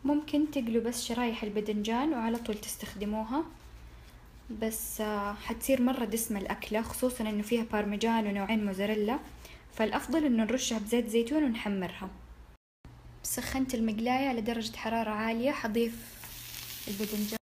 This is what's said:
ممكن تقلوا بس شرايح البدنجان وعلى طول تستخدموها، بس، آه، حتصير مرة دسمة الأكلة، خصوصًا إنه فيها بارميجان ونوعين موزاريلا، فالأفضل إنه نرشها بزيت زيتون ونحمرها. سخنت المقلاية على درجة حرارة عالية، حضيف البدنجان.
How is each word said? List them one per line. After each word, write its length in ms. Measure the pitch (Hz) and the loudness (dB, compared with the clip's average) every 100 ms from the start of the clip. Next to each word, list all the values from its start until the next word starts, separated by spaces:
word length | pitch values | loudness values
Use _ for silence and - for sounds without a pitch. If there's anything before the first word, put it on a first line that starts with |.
ممكن 480 | 262 294 302 294 294 | 2 2 2 2 2
تقلوا 320 | 285 226 226 | 2 2 2
بس 200 | 226 240 | 2 -2
شرايح 400 | - 233 240 226 | -2 0 0 0
البدنجان 680 | 214 202 214 214 208 233 294 | -2 -2 0 0 2 2 2
وعلى 240 | 269 226 233 | 2 0 0
طول 180 | 233 214 | -2 -4
تستخدموها، 880 | - - 214 196 208 214 220 269 330 - - - - - - - - - - 220 | -4 -8 -8 -6 -2 -2 0 0 -2 -8 -18 -18 -18 -18 -20 -20 -20 -20 -12 -4
بس، 400 | 220 220 - - | -2 -2 -8 -4
آه، 320 | 214 208 202 | -2 0 -2
حتصير 480 | 208 - 226 - 269 | -4 -6 -4 2 4
مرة 240 | 247 262 226 | 6 4 0
دسمة 340 | 226 - 202 | -2 -2 -4
الأكلة، 420 | 196 202 - 214 | -2 -6 -2 -2
خصوصًا 480 | 226 - 254 247 214 | -2 0 0 0 -2
إنه 120 | 208 | 0
فيها 220 | 208 233 | 2 0
بارميجان 640 | 226 214 202 202 226 226 208 | 2 0 0 2 2 4 2
ونوعين 380 | 202 196 220 202 | 0 2 2 2
موزاريلا، 540 | 185 202 214 208 277 - - - - - | 0 2 2 2 0 -4 -16 -18 -18 -18
فالأفضل 520 | - 220 277 294 320 302 | 0 2 2 2 4 6
إنه 180 | 226 | 6
نرشها 360 | 214 254 - 220 | 4 2 2 0
بزيت 280 | 208 240 233 | 2 2 4
زيتون 360 | 226 233 302 | 2 4 4
ونحمرها. 680 | 294 226 208 196 175 - 185 - - - - - _ _ - - - - | 2 2 0 0 -2 -4 -10 -12 -18 -18 -20 -20 _ _ -20 -20 -18 -10
سخنت 520 | - - 247 269 254 240 | -4 -4 -2 0 0 2
المقلاية 540 | 220 214 233 254 277 | 2 2 2 2 2
على 120 | 240 | 0
درجة 340 | 220 226 220 - | 0 -2 -4 -4
حرارة 340 | 220 226 220 | -2 0 0
عالية، 420 | 214 226 226 247 | 0 0 2 2
حضيف 680 | 285 226 220 233 233 - - - - - - - - - | 0 0 2 2 0 -12 -14 -12 -12 -10 -10 -10 -10 -8
البدنجان. 520 | 202 208 214 208 220 _ | -4 -2 0 -2 -4 _